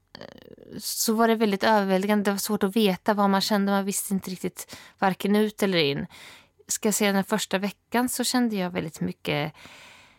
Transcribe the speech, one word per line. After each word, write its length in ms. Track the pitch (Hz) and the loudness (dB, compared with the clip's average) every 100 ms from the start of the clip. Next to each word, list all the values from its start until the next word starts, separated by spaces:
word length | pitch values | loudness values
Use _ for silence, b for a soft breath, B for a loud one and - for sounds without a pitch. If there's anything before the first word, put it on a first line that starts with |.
| _ - | _ -20
eh, 600 | - - 50 - - - | -20 -20 -20 -20 -18 -12
så 360 | - - - | -8 -2 0
var 140 | 220 233 | 4 4
det 60 | |
väldigt 300 | 226 214 190 | 4 2 2
överväldigande. 600 | 226 214 190 185 202 208 | 4 4 4 2 2 2
Det 60 | 202 | 2
var 80 | 196 | -2
svårt 240 | - 208 | -2 0
att 140 | 196 226 | 0 2
veta 380 | 208 180 - | 2 2 0
vad 160 | 208 202 | 2 2
man 100 | 196 | 2
kände. 320 | - 208 202 | 2 0 2
Man 120 | 196 | 0
visste 300 | 196 - - | 0 -6 -4
inte 160 | 190 185 | -4 -4
riktigt 460 | 180 180 - - B B B | -8 -10 -10 -18 B B B
varken 380 | 196 180 196 208 | -2 0 0 2
ut 260 | 214 - | 2 0
eller 160 | 196 175 | 0 2
in. 280 | 143 - 175 B B B B _ - | 0 -2 -8 B B B B _ -10
Ska 200 | - 220 | -2 -2
jag 60 | |
säga, 180 | - 208 | 0 2
den 120 | 196 | 0
första 340 | 190 214 - 190 | 0 -4 -2 -4
veckan 500 | 196 - - 233 247 | -4 -8 -4 -2 -2
så 160 | - | -2
kände 320 | 233 254 240 202 | -2 0 0 -2
jag 140 | 180 | -4
väldigt 300 | 180 165 - | -4 -8 -6
mycket 520 | 180 - - 147 151 B B B B B B | -8 -6 -4 -2 -4 B B B B B B